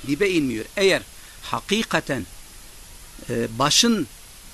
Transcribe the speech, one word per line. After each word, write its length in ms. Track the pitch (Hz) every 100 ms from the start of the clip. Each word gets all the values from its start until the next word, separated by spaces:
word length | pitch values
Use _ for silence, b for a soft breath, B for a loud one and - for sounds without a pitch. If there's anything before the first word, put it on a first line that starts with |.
| 123
Dibe 220 | 147 202
inmiyor. 360 | 175 139 110 110 -
Eğer 240 | 196 151 - B B B
hakikaten, 840 | - 120 - 220 220 165 - 131 - - - - - - - - - - -
e, 300 | 120 117 113
başın, 480 | 139 - 233 214 143 - - - -